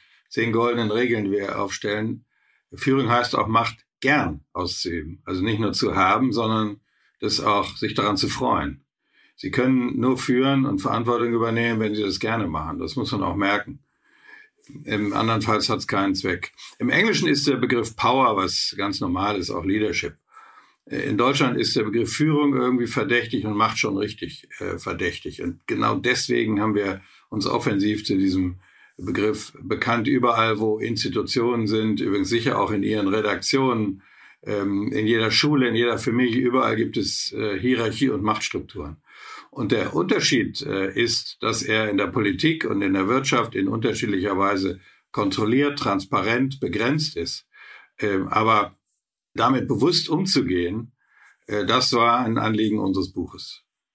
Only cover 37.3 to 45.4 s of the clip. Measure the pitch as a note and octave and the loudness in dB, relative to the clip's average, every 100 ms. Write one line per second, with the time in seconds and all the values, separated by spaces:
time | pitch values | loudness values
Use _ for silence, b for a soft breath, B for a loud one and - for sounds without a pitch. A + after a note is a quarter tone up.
37.3 | G2+ G#2+ F#2+ A#2+ A#2+ A2+ A2 C3 G#2 G#2+ | -4 -4 -2 0 2 0 0 0 0 -2
38.3 | G#2+ - F2+ D2 - D2 D#2+ B B B | -2 -4 -6 -8 -10 -10 -14 B B B
39.3 | B B - G#2 A2+ - D#3 F3+ G3+ - | B B -6 0 0 2 0 2 2 2
40.3 | C3 - - - G2 F#2+ - A#2 - - | 2 0 -4 -4 -2 -2 0 0 0 -4
41.3 | - A2 A2 - A2 G#2+ G2+ F#2 A2+ G2+ | -4 -2 -2 0 0 2 0 0 0 0
42.3 | F#2+ D#3 D#3+ - G2+ G2 F#2+ F#2+ C3 C3+ | 2 0 0 -2 0 2 2 2 0 2
43.3 | B2 A2+ G#2 G2 A2+ A#2 - A2+ G2 G2 | 0 0 -2 -2 0 0 0 -2 0 0
44.3 | F#2+ G2 G2 F#2+ - b b _ - G2 | 2 2 2 -2 -4 b b _ -2 0
45.3 | F#2+ | 0